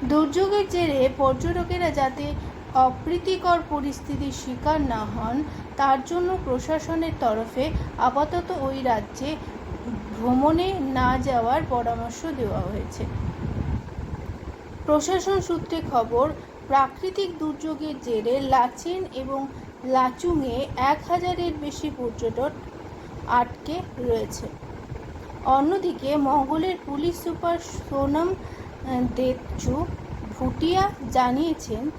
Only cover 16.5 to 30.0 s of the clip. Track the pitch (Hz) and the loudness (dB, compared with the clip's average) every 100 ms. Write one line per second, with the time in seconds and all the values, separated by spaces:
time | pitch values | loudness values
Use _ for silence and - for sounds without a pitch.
16.5 | - - 269 262 - 370 370 381 320 311 | -16 2 4 4 0 -4 -2 -4 -2 -4
17.5 | 294 311 277 302 262 240 220 220 269 269 | -4 -6 -4 -6 -6 -2 0 2 0 4
18.5 | 240 247 - 339 370 370 262 262 269 269 | 4 4 0 -4 -4 -4 -6 -4 -4 -4
19.5 | - - - 254 262 254 247 349 320 262 | -8 -14 -10 2 4 4 2 0 2 0
20.5 | 247 277 - 269 302 - 349 359 349 349 | -2 -2 0 2 2 2 0 2 0 -2
21.5 | 302 294 - 302 - 240 - 226 226 285 | -2 -6 -4 -6 -4 -4 -2 -2 0 -2
22.5 | - - - - - - - - 240 247 | -2 -12 -14 -14 -14 -12 -10 2 2 2
23.5 | - - 339 - - 247 226 208 - - | -4 -6 -6 -6 -4 0 0 0 -6 -10
24.5 | - - - - - - - - - - | -10 -12 -12 -10 -10 -10 -12 -12 -4 2
25.5 | 269 294 381 359 226 269 302 277 285 269 | 4 4 2 0 -2 0 2 4 4 4
26.5 | 311 370 359 - 285 339 339 339 330 339 | 2 0 -2 -4 -2 -2 -2 -6 -2 0
27.5 | 339 - - - 277 277 302 349 381 - | 0 -4 -10 -4 0 2 2 2 -2 -6
28.5 | - - - 262 254 247 - 254 254 - | -12 -14 -10 -4 0 0 2 0 0 -4
29.5 | - 247 269 330 - | -4 0 0 -2 -6